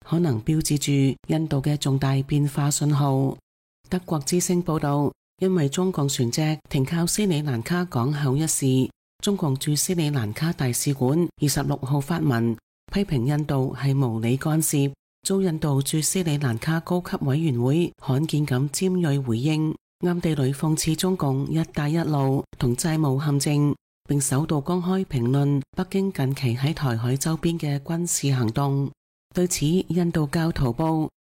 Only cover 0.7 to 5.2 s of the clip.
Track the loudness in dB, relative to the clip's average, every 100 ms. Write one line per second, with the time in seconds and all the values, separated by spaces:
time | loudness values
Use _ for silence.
0.7 | -2 2 2 2 0 -2 -2 0 0 0
1.7 | 0 0 0 2 0 0 0 0 0 0
2.7 | 0 2 2 2 2 0 -2 _ _ _
3.7 | _ -6 -6 -2 -4 0 0 2 0 2
4.7 | 0 0 2 0 -2